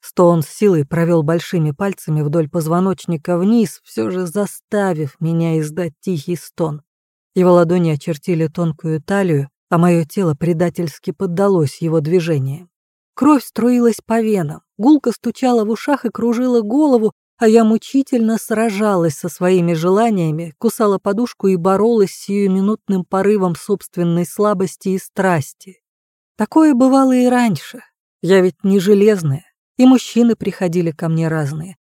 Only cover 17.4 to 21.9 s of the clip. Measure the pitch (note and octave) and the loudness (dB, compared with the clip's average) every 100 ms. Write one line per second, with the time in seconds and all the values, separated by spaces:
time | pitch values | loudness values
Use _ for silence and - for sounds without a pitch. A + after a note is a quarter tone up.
17.4 | A3+ A3+ A3 A3 - C4+ C4+ B3 A3 A3+ | 4 4 4 2 0 -2 0 0 0 -2
18.4 | - A3 A3+ G3 G#3+ F#3+ E3 C#3+ F3+ - | -4 -2 -2 0 0 2 0 -2 -10 -2
19.4 | F3+ F#3 E3+ E3 F3 F#3+ A#3 G3+ E3 D#3 | 0 2 2 0 2 2 2 0 -2 -4
20.4 | E3 - A3+ - G#3+ G3 G3+ G3+ A#3+ - | -8 -4 -4 0 0 0 -2 -2 -4 -2
21.4 | G3 F#3 F3 F#3+ G#3+ | 0 0 0 0 2